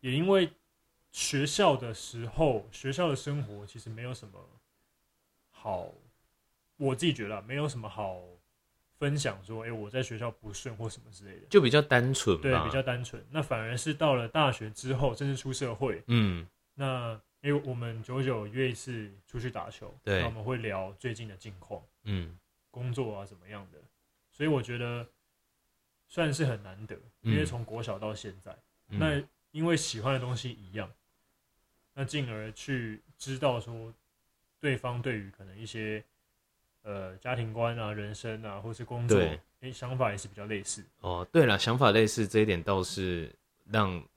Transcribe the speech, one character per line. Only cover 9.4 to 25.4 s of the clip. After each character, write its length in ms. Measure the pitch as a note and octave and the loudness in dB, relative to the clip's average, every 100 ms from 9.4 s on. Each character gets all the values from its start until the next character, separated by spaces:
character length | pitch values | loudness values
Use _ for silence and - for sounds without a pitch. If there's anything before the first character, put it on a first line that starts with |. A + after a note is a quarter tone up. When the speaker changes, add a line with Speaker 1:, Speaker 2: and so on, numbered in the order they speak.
Speaker 1:
说， 180 | F#2+ A2+ | -8 -8
诶， 80 | A2+ | -6
我 200 | A#2 G#2 | -6 -4
在 120 | C3 | -2
学 140 | A#2+ A2+ | -2 -4
校 140 | A#2+ | -6
不 240 | - G#2+ | -6 -12
顺 200 | G2 C3 | -10 -10
或 140 | A2 A2+ | -6 -8
什 100 | - | -8
么 60 | - | -18
之 140 | G#2 G2 | -20 -18
类 60 | |
的。 100 | F2+ - | -18 6
Speaker 2:
就 100 | G3+ | 8
比 80 | C3 | 8
较 140 | C#3+ | 6
单 320 | D3 C3 B2 | 6 4 4
纯 200 | C3+ - E2+ | 2 4 4
吧。 40 | |
Speaker 1:
对， 160 | C3 B2+ | 4 2
比 60 | D#2 | 4
较 100 | C3+ | 0
单 240 | B2+ B2 | 0 -2
纯。 180 | B2 A#2 - | -4 -10 -6
那 140 | D3 | -4
反 180 | C#3+ A#2 | -2 -2
而 160 | A2 A#2+ | -2 -4
是 160 | D#3+ | -2
到 220 | D3 D#3 | 2 4
了 120 | C3 A2+ | 4 2
大 240 | D#3+ C#3+ | 2 2
学 200 | B2 A2 | 2 -6
之 240 | G#2+ B2+ | -8 -2
后， 200 | C3 C3+ | 2 2
甚 140 | A2+ C#3 | 2 -2
至 80 | C3 | -2
出 160 | C3+ | -4
社 220 | B2+ C3 | -4 -4
会， 280 | A2+ C3+ F2+ - | -2 -2 -2 4
Speaker 2:
嗯。 400 | A#2+ G#2 F2 E2 _ _ | 4 6 2 -6 _ _
Speaker 1:
那 460 | - C#3 B2+ A#2+ A2 _ _ | -6 -4 -2 -4 -8 _ _
因 120 | C#3+ | 0
为 80 | D3 C#3 | 0 0
我 80 | |
们 280 | B2 A#2+ A2+ | -4 -4 -6
久 200 | A2 B2+ | -6 -2
久 240 | C3 A#2 G#2+ | 0 0 -4
约 240 | A#2 C3 | 0 0
一 20 | |
次 400 | A#2 - A#2 G#2 G2 _ | -2 -8 -8 -8 -14 _
出 120 | B2 | -8
去 120 | B2 | -6
打 180 | G#2+ E2+ | -6 -8
球， 260 | - G2+ - | -12 -18 -10
Speaker 2:
对。 180 | - F#2+ | 2 4
Speaker 1:
那 80 | E2+ | 4
我 20 | |
们 120 | A2 | 0
会 140 | G#2+ B2 | -2 -2
聊 400 | A2 G2 F#2+ G2 | 0 -2 -4 -4
最 140 | B2+ | -6
近 160 | A2 A2+ | -6 -8
的 80 | F#2+ | -12
近 160 | A2 F#2 | -14 -16
况， 240 | - G2 - _ | -12 -12 -12 _
Speaker 2:
嗯。 340 | G#2+ G2 E2+ F2 _ _ _ | -4 -2 -4 -12 _ _ _
Speaker 1:
工 200 | - B2 | -8 -4
作 280 | A#2+ A#2+ G2+ | -2 -2 -4
啊 80 | G2 | -10
怎 100 | F#2+ | -16
么 100 | E2+ | -16
样 220 | G#2 F#2+ | -14 -14
的。 80 | D#2 - _ _ _ _ | -20 -20 _ _ _ _
所 140 | _ D3+ | _ 2
以 20 | |
我 140 | C#3+ | 2
觉 160 | A#2 A#2+ | 2 -4
得 280 | A#2+ A#2 - _ _ _ | -4 -6 -8 _ _ _